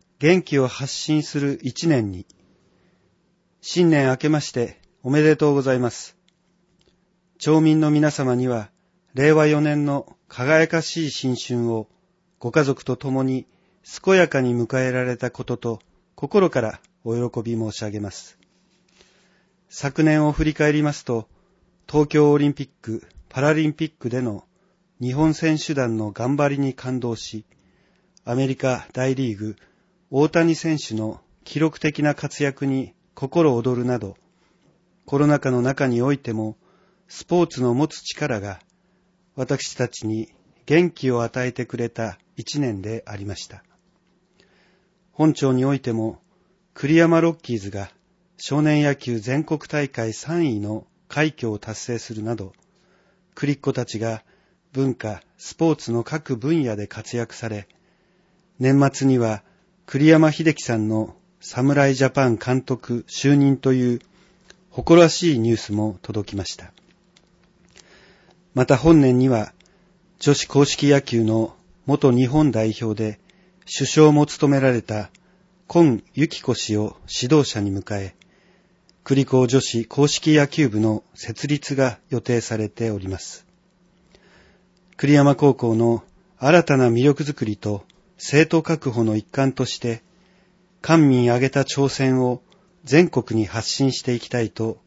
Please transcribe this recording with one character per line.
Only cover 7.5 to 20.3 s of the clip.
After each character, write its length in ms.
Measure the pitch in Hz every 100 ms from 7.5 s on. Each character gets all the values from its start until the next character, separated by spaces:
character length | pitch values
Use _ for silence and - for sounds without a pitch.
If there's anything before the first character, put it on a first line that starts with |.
| 156
民 180 | 156 156
の 100 | 151
皆 220 | 151 151
様 240 | 143 127 123
に 120 | 127
は、 220 | 117 98 _ _ _ _
令 180 | 127 147
和 160 | 156 151
四 140 | 151
年 240 | 151 147 143
の 320 | 139 - _ _
輝 400 | - 127 156 160
か 140 | 165
し 260 | 156 170 151
い 40 |
新 240 | - 131 120
春 360 | - 120 117
を 160 | 113 107 _ _ _ _ _
ご 140 | 120
家 140 | 151 139
族 180 | 127
と 140 | - 127
共 260 | 139 131
に 240 | 131 131 - _ _ _ - -
健 120 | - 190
や 120 | 160
か 140 | 139
に 120 | 127
迎 260 | 120 117 131
え 120 | 131
ら 140 | 127 127
れ 100 | 120
た 160 | 123
こ 140 | - 123
と 100 | 120
と、 240 | 120 110 _ _ _ _
心 340 | 143 208 175
か 120 | 131
ら 200 | 110 - _ _ 117
お 100 | 120
喜 260 | 120 120
び 160 | 113 113
申 140 | 110
し 120 | -
上 80 | 107
げ 80 | 104
ま 100 | 98
す。 260 | - - _ _ _ _ _ _ _ _ _ _ _ _ _ _
昨 340 | - 139 160
年 240 | 156 151
を 60 | 151